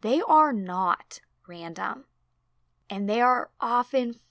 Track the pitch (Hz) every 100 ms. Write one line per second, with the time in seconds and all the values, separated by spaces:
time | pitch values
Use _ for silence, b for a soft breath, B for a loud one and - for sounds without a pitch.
0 | - 277 440 311 302 233 185 180 185 175
1 | - - _ _ _ 175 165 165 190 262
2 | 269 _ _ _ _ _ _ _ _ 196
3 | 202 220 247 247 - _ 233 240 240 269
4 | 240 233 -